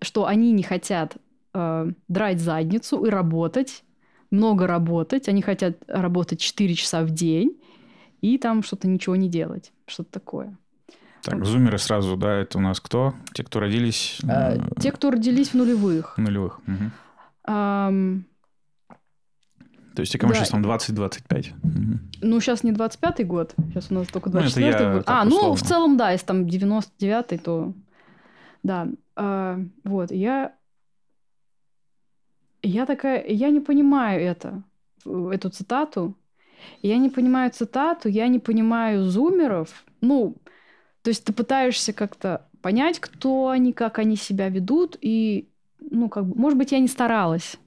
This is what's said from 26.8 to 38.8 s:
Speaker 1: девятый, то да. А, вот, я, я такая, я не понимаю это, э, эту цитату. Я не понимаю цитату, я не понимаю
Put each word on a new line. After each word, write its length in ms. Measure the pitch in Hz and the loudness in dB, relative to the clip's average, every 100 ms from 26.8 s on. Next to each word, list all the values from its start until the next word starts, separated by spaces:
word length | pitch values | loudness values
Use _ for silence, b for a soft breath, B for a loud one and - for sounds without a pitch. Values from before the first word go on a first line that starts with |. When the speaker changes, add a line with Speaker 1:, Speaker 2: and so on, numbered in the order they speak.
| - - | -4 -4
Speaker 1:
девятый, 380 | 202 226 240 170 | -2 -2 -2 -6
то 360 | 175 165 170 190 - b b b b b b b | -4 -4 -4 -10 -18 b b b b b b b
да. 280 | 190 185 165 - _ - | -4 -4 -4 -8 _ -8
А, 440 | 202 196 185 185 180 - 196 | -4 -2 -4 -6 -8 -10 -4
вот, 260 | 196 175 | -4 -2
я, 420 | 185 214 269 277 _ _ _ _ _ _ _ _ _ _ _ _ _ _ _ _ _ _ _ _ _ | -2 -2 -2 -4 _ _ _ _ _ _ _ _ _ _ _ _ _ _ _ _ _ _ _ _ _
я 240 | 202 208 262 | -2 -2 -2
такая, 400 | 277 269 254 - | -2 -2 -2 -2
я 240 | 214 285 | 0 2
не 120 | 294 | 2
понимаю 600 | 294 285 277 277 220 185 | 2 4 4 4 2 0
это, 420 | 180 175 - 196 - _ _ _ - | 0 -4 -8 -12 -14 _ _ _ -8
э, 240 | 180 180 | -6 -4
эту 160 | 190 185 | -4 -4
цитату. 680 | - 190 254 302 190 175 - _ _ B B B B | -8 -4 -2 -2 -4 -6 -8 _ _ B B B B
Я 160 | 202 240 | 0 2
не 120 | 269 | 2
понимаю 420 | 262 254 254 254 | 2 2 2 0
цитату, 580 | - 226 262 320 339 220 | -2 -4 0 0 0 -2
я 180 | 208 240 | 0 2
не 120 | 247 | 2
понимаю 680 | 240 226 220 233 | 2 2 2 2